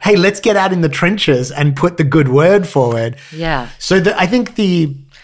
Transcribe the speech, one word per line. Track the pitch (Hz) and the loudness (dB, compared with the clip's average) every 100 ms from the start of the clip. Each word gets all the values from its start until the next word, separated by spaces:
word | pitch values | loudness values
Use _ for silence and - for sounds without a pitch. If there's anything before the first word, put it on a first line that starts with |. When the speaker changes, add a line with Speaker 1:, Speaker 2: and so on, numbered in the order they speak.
Speaker 1:
"Hey, | - 202 | 0 2
let's | 185 202 | 2 0
get | 226 202 | 0 0
out | 190 | 0
in | 185 | 0
the | 160 | -2
trenches | - 170 208 - 127 131 | 0 -2 0 0 0 -2
and | 147 147 135 | -2 -2 0
put | 175 175 | -2 0
the | |
good | 147 156 139 | 0 2 2
word | 135 165 202 180 | 4 4 2 2
forward." | 143 123 117 117 120 - | 0 0 0 -4 -8 -16
Speaker 2:
Yeah. | 160 165 143 120 - | -8 -6 -6 -6 -12
Speaker 1:
So | - 190 | -2 0
the, | 180 196 | 2 0
I | 180 | 0
think | 247 220 | 0 -2
the | - 202 175 156 139 - - | -2 0 0 -2 -4 -18 -20